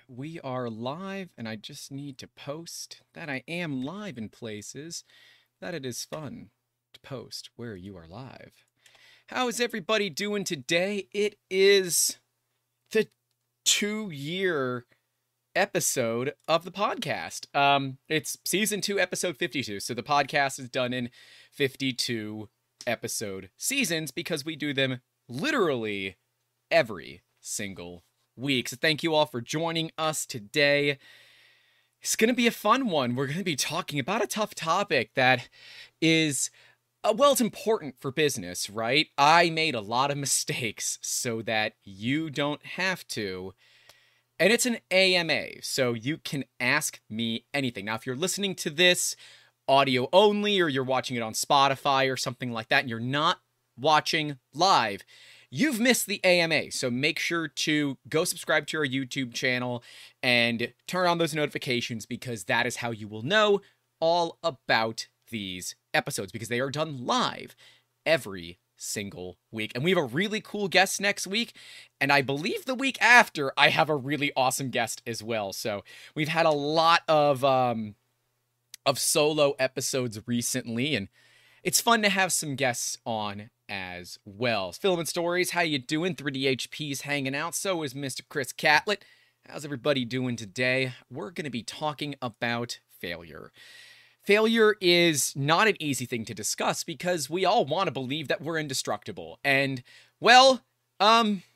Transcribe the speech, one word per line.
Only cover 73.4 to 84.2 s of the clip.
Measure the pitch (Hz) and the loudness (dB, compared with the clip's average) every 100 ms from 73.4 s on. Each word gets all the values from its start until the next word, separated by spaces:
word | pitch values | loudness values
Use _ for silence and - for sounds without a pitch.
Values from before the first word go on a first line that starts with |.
| 135 - | -2 6
I | 147 | 6
have | 147 151 | 6 2
a | 151 | 0
really | 127 147 143 135 | -2 -2 0 2
awesome | 131 - 135 | 0 0 -2
guest | 120 113 - 120 | -2 -2 -4 -8
as | 110 | -8
well. | 107 113 98 | -4 -4 -4
So | - 113 101 - - - | -4 -4 -6 -8 -20 -10
we've | 151 156 | -4 0
had | 165 | 2
a | 160 | 4
lot | 147 143 160 165 165 - | 2 2 4 6 4 6
of, | 156 147 135 | 6 6 4
um, | 135 131 123 113 107 - _ _ _ _ _ _ _ - | 4 4 2 -2 -6 -12 _ _ _ _ _ _ _ -4
of | 135 123 | -2 0
solo | - 165 151 151 143 143 | 0 2 2 4 2 2
episodes | 131 - 123 135 123 104 120 | -2 -2 -4 -2 -4 -6 -4
recently, | 120 - 127 120 113 147 | -2 -2 -4 -4 -4 -2
and | 120 98 _ _ _ _ _ | -2 -4 _ _ _ _ _
it's | 180 - | -2 0
fun | 240 233 | 4 4
to | 208 | 4
have | 190 185 | 2 0
some | - 156 | -2 -4
guests | 131 131 117 - - 120 | 0 0 0 -6 -8 -6
on | 110 104 101 107 _ - | -4 -4 -8 -14 _ -12
as | 101 92 90 87 - | -10 -8 -10 -14 -16